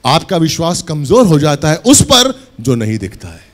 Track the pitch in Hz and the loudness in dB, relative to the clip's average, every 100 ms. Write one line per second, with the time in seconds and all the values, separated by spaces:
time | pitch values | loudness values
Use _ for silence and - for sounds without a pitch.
0 | 127 156 - 180 160 - 165 175 - 151 | 0 -2 0 -2 -2 -2 -4 -4 -6 -8
1 | 135 233 214 151 151 143 156 156 233 262 | 2 4 4 4 2 0 -2 0 2 2
2 | - 262 262 - - - 123 120 107 110 | 4 2 2 -4 -16 -8 -4 -2 -2 -4
3 | 113 - 92 82 _ | -8 -12 -20 -20 _